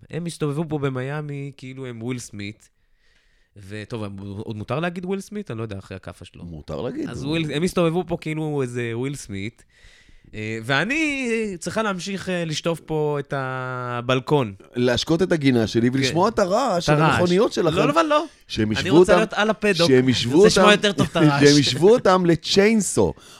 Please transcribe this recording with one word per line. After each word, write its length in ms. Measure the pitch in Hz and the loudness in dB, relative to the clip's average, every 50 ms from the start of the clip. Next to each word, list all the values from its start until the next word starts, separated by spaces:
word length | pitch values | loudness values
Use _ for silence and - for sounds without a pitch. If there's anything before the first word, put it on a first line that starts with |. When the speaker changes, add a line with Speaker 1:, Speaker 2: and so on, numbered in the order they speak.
| - - | -18 -12
Speaker 1:
הם 160 | - 160 175 | -10 -10 -8
הסתובבו 380 | 170 156 - 156 147 139 147 175 147 | -10 -8 -6 -6 -4 -4 -4 -6 -4
פה 80 | 151 147 | -4 -4
במיאמי, 720 | 135 139 131 127 127 135 143 151 151 147 143 139 139 143 135 | -4 -4 -4 -6 -8 -8 -8 -8 -10 -10 -10 -10 -12 -12 -14
כאילו 280 | - 131 127 131 135 131 | -16 -18 -16 -14 -14 -12
הם 180 | 127 120 113 110 | -12 -12 -10 -8
וויל 160 | 123 127 123 | -8 -8 -8
סמית. 500 | 113 - - 101 101 101 104 - _ _ _ _ _ _ _ _ _ _ _ _ _ _ _ _ _ _ _ 104 98 95 | -10 -12 -12 -12 -12 -12 -12 -16 _ _ _ _ _ _ _ _ _ _ _ _ _ _ _ _ _ _ _ -20 -18 -14
וטוב, 340 | 104 107 104 - 123 113 104 98 98 98 98 101 98 | -14 -14 -12 -10 -10 -10 -8 -10 -10 -12 -12 -12 -10
עוד 180 | 101 - - 113 | -10 -10 -10 -10
מותר 240 | 107 101 - 123 151 | -10 -8 -6 -6 -6
להגיד 260 | 165 180 170 190 180 | -6 -6 -8 -8 -8
וויל 140 | 180 196 196 | -8 -8 -8
סמית? 300 | 190 - 208 214 202 - | -8 -12 -14 -14 -12 -10
אני 60 | 123 | -10
לא 60 | 110 117 | -10 -10
יודע, 140 | 113 98 98 | -10 -10 -14
אחרי 180 | - - 95 | -14 -14 -16
הכאפה 280 | 92 - 85 87 - - | -14 -14 -16 -16 -16 -20
שלו. 180 | - - - - | -20 -20 -18 -16
Speaker 2:
מותר 360 | 85 82 76 73 - - 69 | -16 -14 -14 -12 -10 -8 -8
להגיד. 280 | 90 127 247 302 - - | -8 -8 -8 -8 -10 -10
Speaker 1:
אז 160 | - - 135 | -10 -8 -8
וויל, 260 | 143 156 165 160 151 135 | -6 -4 -4 -4 -4 -4
הם 100 | 147 175 | -4 -4
הסתובבו 400 | 185 - 185 175 165 160 180 175 | -4 -4 -4 -6 -4 -4 -4 -6
פה 100 | 170 175 156 | -6 -8 -10
כאילו 400 | - 160 156 156 156 151 147 143 | -8 -8 -8 -6 -6 -6 -4 -4
איזה 300 | 131 123 120 123 120 117 113 | -6 -6 -6 -8 -8 -6 -6
וויל 220 | 117 127 135 147 | -6 -8 -8 -10
סמית. 500 | 135 - - 101 98 98 117 - _ _ _ _ _ _ - _ _ _ _ - _ _ - - | -12 -12 -12 -10 -10 -10 -10 -12 _ _ _ _ _ _ -20 _ _ _ _ -20 _ _ -18 -14
אה, 260 | 107 107 110 113 113 113 | -10 -8 -8 -8 -8 -4
ואני 640 | 120 139 135 170 214 277 320 320 302 285 269 262 233 226 233 220 208 190 170 | -2 0 0 0 0 -2 -2 -2 -2 -2 -4 -4 -4 -2 -2 -4 -6 -8 -8
צריכה 220 | - 185 - 208 220 | -10 -6 -4 -4 -2
להמשיך, 460 | 208 190 180 160 196 196 175 - 185 | -2 -4 -6 -6 -8 -8 -8 -6 -4
אה, 160 | 185 175 170 | -4 -4 -4
לשטוף 340 | 165 156 - - 170 170 156 - | -4 -6 -4 -2 -4 -4 -4 -6
פה 320 | - 160 151 151 147 147 143 | -4 -4 -2 0 -2 -2 -4
את 140 | 139 - 143 | -6 -6 -6
הבלקון. 1160 | 139 131 131 131 131 127 127 127 127 123 123 123 120 120 123 127 131 131 - 151 147 123 104 98 101 - _ - | -6 -6 -6 -6 -6 -8 -8 -8 -8 -6 -6 -6 -4 -2 0 0 0 0 0 0 0 0 -2 -6 -12 -20 _ -2
Speaker 2:
להשקות 460 | 123 123 127 120 113 - - 160 165 | 0 2 2 2 0 0 0 0 0
את 100 | 185 - | 2 0
הגינה 360 | 180 160 139 135 127 120 110 | 0 2 4 4 4 4 2
שלי 220 | 107 - 117 113 127 123 | 2 2 0 0 2 2
ולשמוע 360 | 135 135 131 117 165 190 226 | 0 -2 0 0 2 0 2
Speaker 1:
כן. 40 | 220 | 2
Speaker 2:
את 60 | - | 0
הרעש 380 | 202 175 190 226 277 247 190 175 - | 0 2 2 0 0 0 0 0 0
Speaker 1:
את 20 | |
Speaker 2:
של 80 | - 151 | 2 2
Speaker 1:
הרעש. 200 | 147 160 151 131 117 | 4 4 4 4 2
Speaker 2:
המכוניות 340 | 180 175 175 185 240 - - | 2 2 4 2 2 2 0
שלכם. 220 | 233 185 160 156 | 0 0 0 2
Speaker 1:
לא, 80 | 190 208 | 2 2
לא, 40 | 262 | 2
אבל 140 | 294 330 330 302 | 2 2 2 2
לא. 140 | 294 302 330 311 - _ _ | 0 0 0 -2 -8 _ _
Speaker 2:
שהם 240 | - - - 110 107 | -10 -4 -2 -2 -2
Speaker 1:
אני 80 | 107 127 | -2 -2
Speaker 2:
ישבו 180 | 143 175 139 | 0 4 6
Speaker 1:
רוצה 140 | 165 185 196 | 6 8 8
Speaker 2:
אותם, 80 | 196 180 | 6 4
Speaker 1:
להיות 140 | 220 - - | 4 2 0
על 160 | - 214 220 | -2 0 0
הפדוק. 380 | 208 - - 208 196 160 170 | -2 0 0 0 2 2 4
Speaker 2:
שהם 220 | 151 131 127 127 131 | 6 6 6 6 4
ישבו 320 | 123 - 113 117 139 165 | 2 0 0 2 4 6
Speaker 1:
זה 60 | 202 | 6
ישמע 160 | 175 - 202 185 | 6 6 6 6
Speaker 2:
אותם, 100 | 208 208 | 6 6
Speaker 1:
יותר 180 | 202 208 208 | 6 2 0
טוב 160 | 196 - - 156 | 0 0 -2 0
את 40 | - | 2
Speaker 2:
<laughs> 0 | |
Speaker 1:
הרעש. 260 | 170 160 151 143 143 143 | 2 4 4 6 6 6
Speaker 2:
שהם 160 | 143 147 147 | 6 6 6
ישבו 300 | 135 110 127 131 160 202 233 | 4 2 2 4 6 6 6
אותם 320 | 254 - 202 185 185 180 | 6 6 4 4 4 4
לצ'יינסו. 880 | 170 170 - - - - 196 196 214 226 220 185 - - 120 101 78 - - - - - - | 2 2 0 -2 0 2 4 4 4 4 2 0 0 0 2 0 0 0 -6 -12 -20 -20 -20